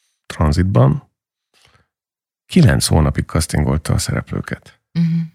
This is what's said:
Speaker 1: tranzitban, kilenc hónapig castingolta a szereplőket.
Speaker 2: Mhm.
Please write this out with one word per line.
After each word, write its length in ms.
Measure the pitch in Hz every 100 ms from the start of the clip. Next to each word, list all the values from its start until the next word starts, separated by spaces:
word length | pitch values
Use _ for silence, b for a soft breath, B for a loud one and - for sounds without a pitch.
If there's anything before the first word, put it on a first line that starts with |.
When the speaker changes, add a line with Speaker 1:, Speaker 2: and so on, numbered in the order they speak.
| _ _ _
Speaker 1:
tranzitban, 840 | - 78 76 92 117 135 147 - _ _ _ _ b b b b _ _ _ _ _ _
kilenc 400 | 185 131 69 -
hónapig 400 | 82 73 - -
castingolta 680 | - - 76 69 71 -
a 40 | -
szereplőket. 840 | - - - - - - - _ _
Speaker 2:
Mhm. 140 | 165 170 165 165